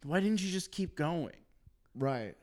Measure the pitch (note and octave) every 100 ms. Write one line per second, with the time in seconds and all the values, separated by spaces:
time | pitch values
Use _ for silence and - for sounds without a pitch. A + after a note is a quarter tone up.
0 | C#3 F3 G3 G#3+ F#3+ F#3 - - F#3 -
1 | D3+ E3+ A#2+ - - _ - - _ -
2 | C3+ B2+ G#2+ -